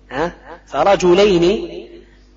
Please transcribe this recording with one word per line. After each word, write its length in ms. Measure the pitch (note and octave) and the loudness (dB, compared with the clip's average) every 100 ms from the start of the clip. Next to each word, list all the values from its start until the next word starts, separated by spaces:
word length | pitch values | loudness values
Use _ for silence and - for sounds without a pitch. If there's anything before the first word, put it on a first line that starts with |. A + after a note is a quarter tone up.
| - | -14
ها؟ 220 | B2+ E3+ - - E3+ _ | -8 -8 -10 -20 -20 _
فرجلين 1040 | C3+ F3 F#3+ F3+ F3+ G#3 F3 E3+ A3 - - - - - _ _ | -2 0 2 2 4 4 2 0 -2 -6 -14 -18 -20 -20 _ _